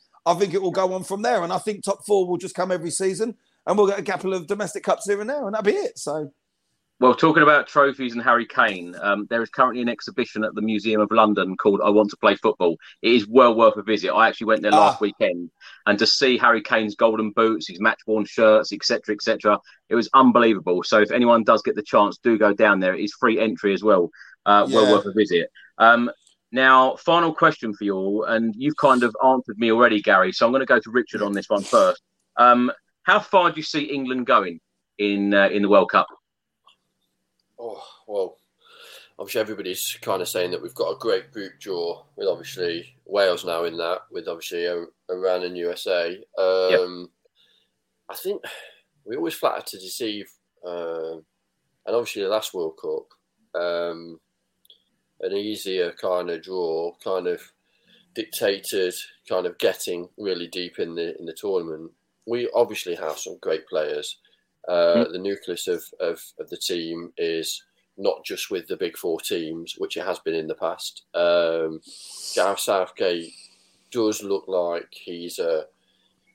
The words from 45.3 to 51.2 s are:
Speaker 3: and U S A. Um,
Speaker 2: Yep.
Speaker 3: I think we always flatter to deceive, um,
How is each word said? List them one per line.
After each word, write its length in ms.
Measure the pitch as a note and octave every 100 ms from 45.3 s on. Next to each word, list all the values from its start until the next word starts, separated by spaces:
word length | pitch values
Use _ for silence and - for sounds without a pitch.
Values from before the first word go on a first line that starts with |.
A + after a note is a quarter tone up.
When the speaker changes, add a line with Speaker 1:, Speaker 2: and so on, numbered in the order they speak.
| F2+
Speaker 3:
and 140 | F2+ F2+
U 120 | E2+
S 160 | F2 -
A. 300 | F2+ E2+ F#2 - -
Um, 320 | F#2 F#2 F#2
Speaker 2:
Yep. 380 | F#2 F2+ F2+ F2+ _ _ _ _ _ _ _ _ _ -
Speaker 3:
I 60 |
think 280 | - F#3 G#3 - - - _ _ _
we 120 | G2+ B2+
always 180 | E3
flatter 280 | D#3 C#3+ -
to 140 | - G2
deceive, 480 | F#2 - A2 G#2 G2 _ _ _ F2
um, 580 | F2 E2+ E2 D#2+ E2